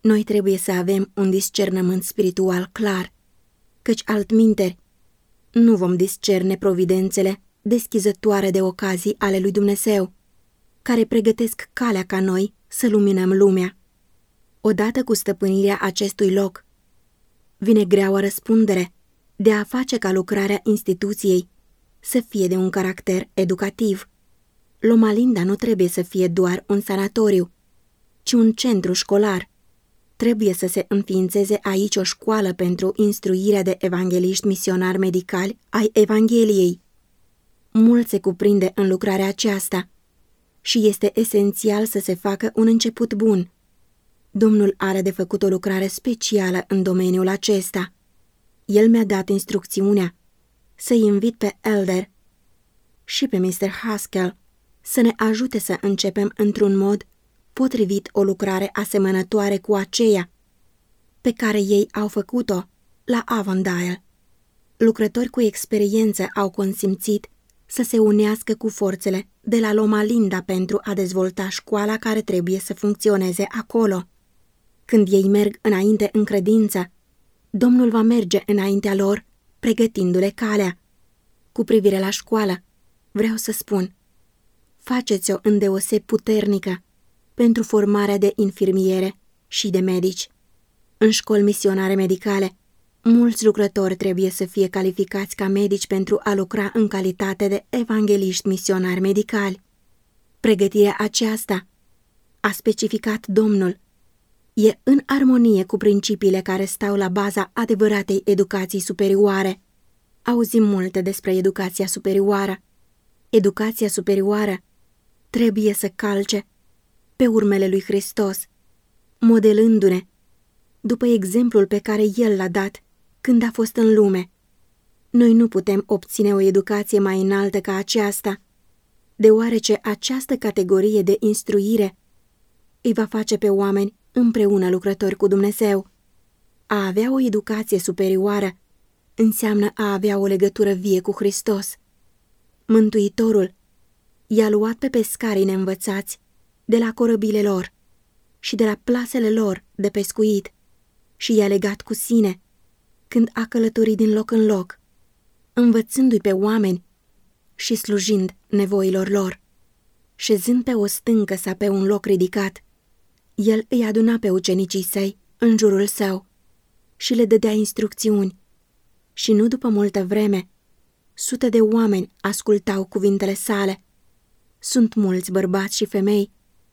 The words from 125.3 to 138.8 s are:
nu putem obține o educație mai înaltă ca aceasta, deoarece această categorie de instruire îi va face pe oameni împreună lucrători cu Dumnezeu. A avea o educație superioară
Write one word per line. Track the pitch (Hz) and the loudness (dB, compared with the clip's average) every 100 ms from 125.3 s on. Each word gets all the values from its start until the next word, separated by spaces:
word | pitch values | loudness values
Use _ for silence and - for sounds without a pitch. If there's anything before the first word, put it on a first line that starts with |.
nu | 226 226 | 6 4
putem | 190 185 196 - | 0 -2 -4 -2
obține | 196 - - 208 | -6 -4 -2 0
o | 196 | 2
educație | 190 190 190 208 208 208 | 2 2 0 -4 0 0
mai | 196 190 | 0 0
înaltă | 190 196 196 196 | 0 0 -2 -4
ca | 190 190 | -4 -6
aceasta, | 196 233 202 196 208 196 _ _ _ _ _ _ _ - | -2 -2 -2 -4 -8 -8 _ _ _ _ _ _ _ 4
deoarece | 220 220 233 226 - 208 | 4 6 2 -2 -2 -2
această | 220 208 - 262 - 262 | -2 -6 -6 -8 -6 -4
categorie | 214 202 185 190 208 214 | -2 -2 2 2 2 2
de | 185 202 | 2 2
instruire | 214 214 - 208 202 226 196 _ _ _ _ _ _ _ _ _ | 0 -2 -2 0 0 0 0 _ _ _ _ _ _ _ _ _
îi | 247 | -2
va | 220 214 | 0 -2
face | 220 214 208 | -4 -4 0
pe | 208 | 0
oameni | 196 196 196 202 _ _ | 0 0 0 -2 _ _
împreună | 254 233 226 202 196 180 | 0 0 2 2 2 0
lucrători | 185 196 196 196 196 | -2 -2 -2 -4 0
cu | 202 | 0
Dumnezeu. | 196 202 208 214 196 - _ _ _ _ _ _ _ _ | 2 0 0 0 0 -4 _ _ _ _ _ _ _ _
A | 208 190 | -4 -2
avea | 185 240 | -2 0
o | 269 | 0
educație | 254 208 - 214 220 190 | 0 -2 -4 -8 -2 -2
superioară | 180 175 190 190 202 202 196 180 _ _ | -2 -2 0 0 0 -2 -4 -8 _ _